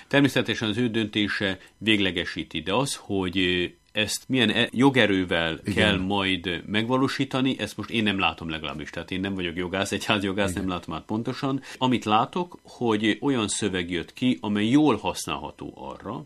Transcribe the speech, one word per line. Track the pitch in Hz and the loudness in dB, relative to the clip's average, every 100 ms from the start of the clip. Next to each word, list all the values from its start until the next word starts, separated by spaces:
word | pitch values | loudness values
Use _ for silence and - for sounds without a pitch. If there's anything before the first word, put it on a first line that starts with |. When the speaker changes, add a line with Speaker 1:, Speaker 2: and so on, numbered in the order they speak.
| - | 0
Speaker 1:
Természetesen | 139 143 135 113 101 110 | 4 4 4 0 -2 -2
az | 104 | 0
ő | 123 | 0
döntése | 110 104 107 101 - 98 92 - _ | 0 0 0 0 0 -2 -2 -10 _
véglegesíti, | 104 107 95 87 82 90 78 82 | 2 4 4 0 -4 -6 -8 -6
de | 80 | -2
az, | 107 139 - | 0 0 -4
hogy, | - 98 92 95 | -4 -2 0 2
ö, | 90 90 87 - _ | 2 2 0 -6 _
ezt | - 104 - - | -4 -2 -4 -2
milyen | 131 110 | 2 2
e-, | 104 113 | 2 0
jogerővel | 107 139 127 104 95 90 87 82 80 | 4 4 6 4 4 2 0 0 -2
Speaker 2:
Igen. | - | -2
Speaker 1:
kell | 101 107 98 | 2 2 2
majd | 95 101 95 92 90 85 - | 0 0 0 -2 -2 -6 -2
megvalósítani, | 104 113 131 131 - 135 131 135 123 | -2 0 2 0 -2 -2 0 0 -2
ezt | 104 - | -6 -8
most | 98 | -4
én | 113 | 0
nem | 107 98 | 0 2
látom | 92 - 80 | 0 -2 -6
legalábbis. | 80 78 73 71 | -6 -6 -8 -10
Tehát | - 80 | -10 -6
én | 92 | -4
nem | 98 | -4
vagyok | 98 87 85 | -4 -4 -4
jogász, | 90 95 98 | -4 -2 -2
egyházjogász, | 98 - 107 98 98 98 | -2 0 0 0 0 -2
Speaker 2:
Igen. | 90 | -2
Speaker 1:
nem | 95 | -2
látom | 87 - | -4 -6
át | 80 | -10
pontosan. | - 110 120 123 139 135 - - | -4 -4 -4 -4 -4 -4 -6 -4
Amit | 127 117 | 0 0
látok, | 107 107 127 185 180 - | 4 4 4 -2 -6 -10
hogy | - - 117 107 110 98 | -20 -4 0 2 2 0
olyan | 139 131 104 | 0 0 0
szöveg | - 104 92 87 | -2 -2 -2 -2
jött | 87 80 | -4 -6
ki, | - 127 123 | -2 0 0
amely | 107 104 110 | 0 0 4
jól | 143 151 110 | 4 4 2
használható | 90 - - 73 73 - 76 - | -2 -4 -6 -8 -8 -12 -14 -12
arra, | 67 67 92 139 | -12 -10 -10 -10